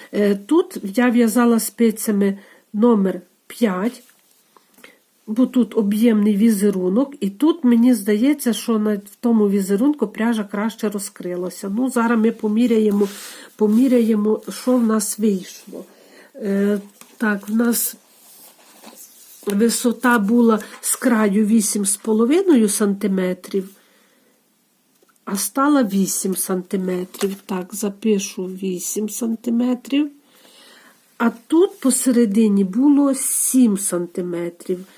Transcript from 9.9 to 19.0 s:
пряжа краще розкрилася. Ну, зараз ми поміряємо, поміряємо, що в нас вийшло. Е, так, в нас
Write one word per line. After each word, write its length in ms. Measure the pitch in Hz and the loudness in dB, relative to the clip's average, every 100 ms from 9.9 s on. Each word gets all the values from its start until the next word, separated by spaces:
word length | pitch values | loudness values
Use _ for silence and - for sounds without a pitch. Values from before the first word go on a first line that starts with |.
| 294 208 | 0 -4
пряжа 360 | - 226 220 | -2 -2 -2
краще 460 | 202 202 220 - 214 | -4 -6 -6 -4 -6
розкрилася. 840 | 202 - - 180 180 180 - 196 208 | -6 -10 -12 -10 -8 -8 -8 -6 -4
Ну, 140 | 262 | -2
зараз 300 | 240 233 233 | 0 0 2
ми 120 | 220 | 2
поміряємо, 760 | 226 214 214 240 226 214 202 196 - - - - - | 0 -2 0 2 2 2 2 0 -4 -18 -20 -20 -2
поміряємо, 880 | 214 220 262 247 220 220 214 214 - | 2 4 4 4 4 2 2 -2 -4
що 280 | - 254 254 | -6 0 2
в 60 | |
нас 360 | 226 220 214 - | 2 0 -2 -2
вийшло. 680 | 214 190 165 - - 170 - - - - - 269 | 0 0 -6 -20 -18 -18 -18 -20 -20 -20 -20 -10
Е, 440 | 214 196 202 208 202 _ - _ | -4 0 0 -2 -6 _ -20 _
так, 320 | 220 202 202 | -2 -2 -2
в 60 | 220 | 0
нас 400 | 240 233 - - _ _ - - - _ - - - - | 0 0 -4 -8 _ _ -20 -20 -20 _ -20 -20 -20 -20